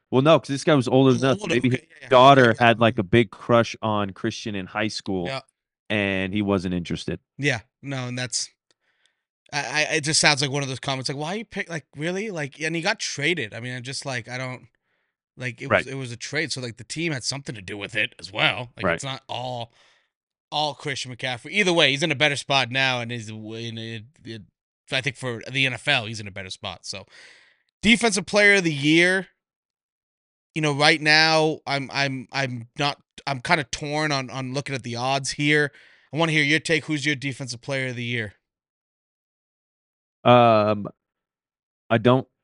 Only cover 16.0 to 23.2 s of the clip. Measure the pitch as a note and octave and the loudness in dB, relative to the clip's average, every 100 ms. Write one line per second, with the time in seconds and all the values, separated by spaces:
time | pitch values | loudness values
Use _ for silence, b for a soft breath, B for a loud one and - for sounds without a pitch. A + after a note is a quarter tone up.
16 | B2+ A#2 - C#3+ D#3 - B2 A2+ A2+ D#3 | -10 -12 -8 -6 -6 -8 -10 -14 -12 -6
17 | E3 C3+ - C3+ C#3 A2 F#2 G#2 G2+ G#2+ | -6 -4 -6 -8 -10 -14 -12 -10 -6 -4
18 | G#2+ - F2+ G#2 - G2+ B2 - F#2+ E2+ | -4 -8 -12 -2 -2 -2 -10 -4 -2 -2
19 | C3+ C3 - A2+ B2+ B2 A#2 _ _ _ | -6 -12 -10 -8 -8 -8 -12 _ _ _
20 | _ _ _ _ _ D3+ D3+ C#3 D3+ C3 | _ _ _ _ _ -4 -4 -4 -8 -8
21 | B2+ B2 C3 B2 D3 F#3+ F#3 E3+ C#3+ C3+ | -10 -8 -8 -8 -4 0 2 4 4 4
22 | E3+ C3 D3+ C#3 - C#3 A#2+ C3 C3+ B2+ | 0 2 0 0 0 0 2 0 0 0
23 | A#2 A#2+ | -4 -8